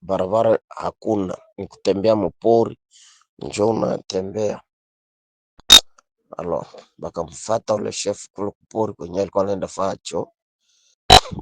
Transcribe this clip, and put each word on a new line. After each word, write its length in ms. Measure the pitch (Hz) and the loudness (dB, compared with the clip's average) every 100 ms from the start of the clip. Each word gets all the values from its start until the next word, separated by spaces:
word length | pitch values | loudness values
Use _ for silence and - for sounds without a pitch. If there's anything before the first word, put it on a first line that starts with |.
barabara 580 | 85 95 92 107 113 110 - | -6 -4 0 2 2 2 -2
hakuna. 680 | - 87 - - 107 92 - _ - | -8 -8 -6 -2 -2 -2 -6 _ -14
Ni 100 | 95 | -12
kutembea 500 | - - 95 101 107 | -6 0 2 2 2
mpori. 640 | 90 - 113 117 107 - _ _ - _ _ _ | 0 -2 4 4 4 -4 _ _ -20 _ _ _
Njo 300 | 65 104 104 | -10 -2 0
unatembea. 960 | 110 - - - 95 95 107 107 - _ _ _ _ _ _ _ _ _ _ - - - _ _ _ _ - | 2 -2 -4 -4 -6 -6 -4 -4 -4 _ _ _ _ _ _ _ _ _ _ 6 6 6 _ _ _ _ -10
Alo, 300 | 87 85 - - - _ | -4 -4 -6 -16 -20 _
bakamfata 760 | 82 85 80 - - 113 - | -10 -8 -8 -10 -4 -4 0
ule 180 | 107 104 | -2 -2
chef 340 | - 98 101 - | -4 -4 -6 -10
kule 180 | - 101 | -8 -8
kupori 420 | - _ 113 107 | -8 _ -4 -4
kwenye 280 | 104 87 90 | -4 -8 -4
alikuwa 240 | 98 98 | -2 0
anaenda 240 | 98 98 - | 0 -2 -6
faa 280 | - 95 - | -4 -4 -4
choo. 360 | - 85 - _ _ _ _ _ _ _ _ - - - | -8 -8 -8 _ _ _ _ _ _ _ _ 4 4 -10